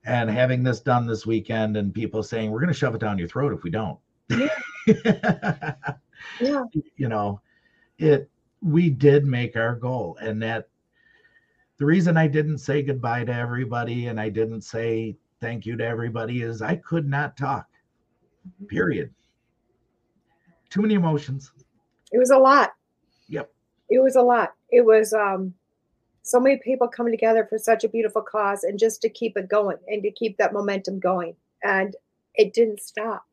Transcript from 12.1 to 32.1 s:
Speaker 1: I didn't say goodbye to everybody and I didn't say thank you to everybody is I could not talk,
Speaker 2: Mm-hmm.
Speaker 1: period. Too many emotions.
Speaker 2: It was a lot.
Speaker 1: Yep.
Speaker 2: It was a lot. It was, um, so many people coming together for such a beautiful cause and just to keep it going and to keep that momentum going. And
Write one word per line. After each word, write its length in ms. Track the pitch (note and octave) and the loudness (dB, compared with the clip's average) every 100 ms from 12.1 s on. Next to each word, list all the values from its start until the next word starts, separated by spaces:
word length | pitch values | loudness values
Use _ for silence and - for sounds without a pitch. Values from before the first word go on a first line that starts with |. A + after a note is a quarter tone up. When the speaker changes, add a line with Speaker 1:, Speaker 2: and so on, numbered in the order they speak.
| E3 | 4
Speaker 1:
I 100 | D#3 | 4
didn't 300 | D3+ D3+ D3 | 2 0 -4
say 240 | - D3 | -2 -2
goodbye 420 | C#3 C3 A#2+ A#2+ A#2+ | -2 -4 -2 -4 -4
to 80 | |
everybody 720 | A#2+ A#2+ A#2+ B2+ A#2+ A#2+ A#2+ A#2+ | -4 -4 -6 -4 -4 -4 -6 -6
and 120 | A2 | -6
I 100 | G#2+ | -6
didn't 320 | G#2 A2+ A2 | -4 -4 -6
say 560 | - A2+ A#2 A2+ A2+ F#2+ _ _ | -10 -6 -4 -4 -6 -12 _ _
thank 260 | A#2 A#2 G#2 | -10 -8 -8
you 120 | A2+ | -6
to 80 | A#2 | -6
everybody 560 | A2+ A#2 A2+ A2+ B2 | -4 -6 -6 -6 -6
is 200 | A#2 A2+ | -6 -6
I 140 | A2+ F3 | -4 -6
could 300 | - E3+ C#3+ | -4 -4 -2
not 300 | C#3 D3 - | -4 -6 -6
talk, 300 | C#3 A#2+ - _ _ _ _ _ _ _ F#3 | -6 -6 -10 _ _ _ _ _ _ _ -20
Speaker 2:
Mm-hmm. 180 | _ G3+ | _ -8
Speaker 1:
period. 480 | G3+ F3+ C#3 C3+ _ _ _ _ _ _ _ _ _ _ _ _ _ _ _ _ | -4 -2 -2 -8 _ _ _ _ _ _ _ _ _ _ _ _ _ _ _ _
Too 120 | F#3+ | -2
many 140 | G#3+ G#3 | 2 2
emotions. 560 | E3 D3 C#3 C3+ - _ _ _ _ _ _ | 2 0 -4 -12 -12 _ _ _ _ _ _
Speaker 2:
It 60 | A#3+ | 2
was 140 | B3+ | 6
a 60 | C4+ | 8
lot. 340 | C4 C#4 - - _ _ _ _ _ | 8 6 4 -4 _ _ _ _ _
Speaker 1:
Yep. 220 | - - _ _ _ _ | -10 -10 _ _ _ _
Speaker 2:
It 100 | B3+ | 4
was 140 | C4 C4 | 6 6
a 60 | |
lot. 300 | B3 A#3+ F3 _ _ | 6 4 0 _ _
It 120 | A#3+ | 6
was, 300 | A3+ A3 G#3+ | 8 6 6
um, 400 | G#3+ G3+ F#3+ F#3+ F3+ _ _ _ _ _ _ - | 0 0 -2 -6 -10 _ _ _ _ _ _ 0
so 140 | B3 | 4
many 180 | C4 C4+ | 4 2
people 300 | A3+ C4 A#3+ | 0 -2 -2
coming 260 | - A#3+ | -2 -4
together 320 | A3 A3 A3+ G#3+ | 0 2 2 0
for 120 | A3 | -4
such 240 | A3+ A3 | 0 0
a 40 | A3+ | 0
beautiful 360 | A#3 G#3+ A3 | -2 -2 -4
cause 400 | G#3+ G#3+ G3+ G3+ | -4 -4 -4 -4
and 160 | E3+ G3+ | -6 0
just 200 | A3 A3 | -2 0
to 60 | G#3+ | -6
keep 280 | - A3+ G3 | -4 -6 -6
it 100 | F#3+ | -2
going 300 | G#3 G3+ - - | 0 0 -6 -8
and 140 | G#3 | -6
to 80 | G3+ | -6
keep 260 | - A3+ G3 | -4 -6 0
that 160 | G3+ | -2
momentum 460 | G#3 G3+ G3 F#3+ G3 | 0 -4 -4 -6 -4
going. 360 | F3+ F#3 E3+ E3+ _ _ | -2 -2 -6 -12 _ _
And 320 | G3+ F#3+ G3 F#3+ _ | -2 0 -2 -8 _